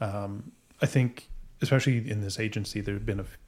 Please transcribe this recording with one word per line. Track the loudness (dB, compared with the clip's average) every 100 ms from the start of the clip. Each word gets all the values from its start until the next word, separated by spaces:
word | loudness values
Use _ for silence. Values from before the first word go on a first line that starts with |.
Um, | -4 -2 -4 -6 -10 -18 _ -2
I | 2
think, | 4 4 0 -10 -12 -12 -6
especially | 2 4 4 2 2
in | -2
this | -2 -2
agency, | -2 -2 -4 -4
there | -2 -2
have | 0
been | -2
a |
f-, | -4 -10